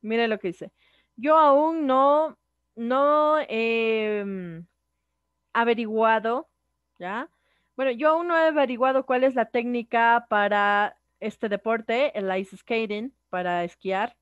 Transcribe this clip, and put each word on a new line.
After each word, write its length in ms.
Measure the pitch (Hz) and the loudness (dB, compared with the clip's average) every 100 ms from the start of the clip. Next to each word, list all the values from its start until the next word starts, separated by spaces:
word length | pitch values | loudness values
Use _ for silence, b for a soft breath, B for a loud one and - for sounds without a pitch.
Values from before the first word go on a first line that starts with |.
Mire 280 | 214 226 233 | -4 -2 -2
lo 100 | 214 | -2
que 120 | 185 | -6
dice. 200 | 170 - _ _ _ _ - | -10 -16 _ _ _ _ -6
Yo 200 | 262 311 | 2 6
aún 520 | 302 277 311 330 285 | 6 6 4 0 0
no, 500 | 262 277 294 311 - _ _ _ - | 4 4 4 0 -6 _ _ _ -10
no 640 | 233 262 285 302 302 311 | -2 0 2 4 2 0
he, 800 | - 220 226 226 226 220 214 208 | -2 -4 -2 0 0 -2 -2 -4
em, 440 | 202 190 175 165 170 _ _ _ _ _ _ _ _ | -6 -8 -10 -14 -18 _ _ _ _ _ _ _ _
averiguado, 960 | 226 233 233 226 220 220 220 220 240 320 _ _ _ _ _ | -2 0 0 -2 0 2 2 0 -6 -8 _ _ _ _ _
¿ya? 280 | 175 214 320 _ _ _ _ | -10 -10 -10 _ _ _ _
Bueno, 160 | - 262 | -6 -4
yo 200 | 240 302 | 0 2
aún 180 | 320 349 | 2 0
no 80 | 330 | 2
he 100 | 320 | 2
averiguado 580 | 302 262 247 254 262 | 2 -2 0 2 0
cuál 200 | 262 254 | 0 0
es 100 | 262 | 2
la 120 | 254 220 | 0 -2
técnica 800 | 247 233 240 233 233 233 233 233 | -2 -4 -6 -2 0 2 2 0
para 680 | 208 202 202 202 208 208 - _ _ | 0 2 2 2 2 0 -6 _ _
este 300 | 220 - 226 | -10 -6 -6
deporte, 680 | 202 220 226 220 226 285 - | -4 -2 -4 -2 -2 -2 -2
el 140 | 190 190 | -4 -4
ice 180 | 190 190 | -6 -14
skating, 560 | _ 226 220 208 240 _ _ | _ -4 -4 -6 -8 _ _
para 360 | 180 180 175 | -6 -4 -4
esquiar. 520 | 175 _ 190 190 233 _ | -4 _ -6 -4 -4 _